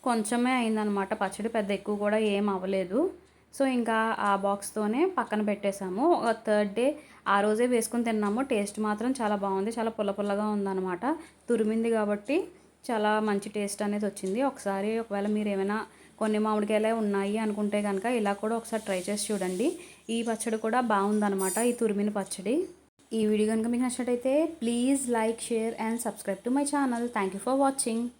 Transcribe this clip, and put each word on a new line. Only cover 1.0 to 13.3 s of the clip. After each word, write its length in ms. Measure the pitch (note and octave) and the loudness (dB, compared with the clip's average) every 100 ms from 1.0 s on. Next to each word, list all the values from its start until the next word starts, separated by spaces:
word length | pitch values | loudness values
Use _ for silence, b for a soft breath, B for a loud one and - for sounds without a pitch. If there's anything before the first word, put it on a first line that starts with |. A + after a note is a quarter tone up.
| G3 G#3+ | -2 -2
పచ్చడి, 280 | F#3+ F#3+ G#3+ A3+ | -2 -2 -2 -2
పెద్ద 120 | G3+ G3 | 0 -2
ఎక్కువ 180 | - G#3 | -2 -2
కూడా 160 | G#3 G#3+ G#3+ G3+ | 0 2 2 2
ఏం 120 | G#3 | 0
అవ్వలేదు. 480 | F#3+ F#3 G3 F3+ G#3 F#4 - B B B - | 0 0 -2 0 0 0 -2 B B B -2
So 80 | C#4 B3 | 0 2
ఇంకా 200 | A3+ A3 A3 - G3+ | 2 0 0 0 2
ఆ 20 | G3 G3 | 2 2
బాక్స్తోనే 580 | G3+ - G#3+ G#3 A#3+ F#4 D#4+ | -2 -4 -2 0 2 2 0
పక్కన 240 | A3 G#3+ G#3 | -2 0 0
పెట్టేశాము. 560 | G3+ G3+ G3 F#3+ F#3 D#4 C#4 | 0 -2 -2 -6 0 2 4
ఒక 140 | A3+ A3 - | 2 -2 2
థర్డ్ 260 | G#3 G#3 G#3 | 2 2 2
డే 80 | B3+ D4 B B - G3+ | 0 0 B B 2 4
ఆ 20 | G#3 | 4
రోజే 200 | G#3+ B3 B3 | 2 4 2
వేసుకుని 320 | A3+ A#3+ A#3 | 2 -2 0
తిన్నాము. 320 | G#3+ G#3 A3 C4+ | 0 0 0 0
టేస్ట్ 260 | A3 G3+ - G#3+ | 0 0 -2 -2
మాత్రం 240 | G#3 A#3 C4 | 0 -2 0
చాలా 180 | G#3+ G#3 G3 | 0 0 0
బాగుంది, 280 | F#3+ G3+ A#3 | 0 -2 -2
చాలా 140 | A3 - | -4 -2
పుల్ల 120 | G3+ G3+ | -2 -2
పుల్లగా 280 | G3+ G3+ G#3+ G#3 | -2 0 0 0
ఉందన్నమాట. 500 | G3 F#3+ F#3 F3 B3 D#4 B B - | -2 -2 -2 -2 -2 -2 B B -2
తురిమింది 400 | A#3 G#3+ A3+ A3+ A3+ | 0 2 2 2 2
కాబట్టి 400 | G#3 G#3 G#3 D#4 A4+ B B _ - | 0 -2 0 -2 -2 B B _ -4
చాలా 240 | A3+ G#3+ G#3+ | 0 2 2
మంచి 180 | G#3+ | 2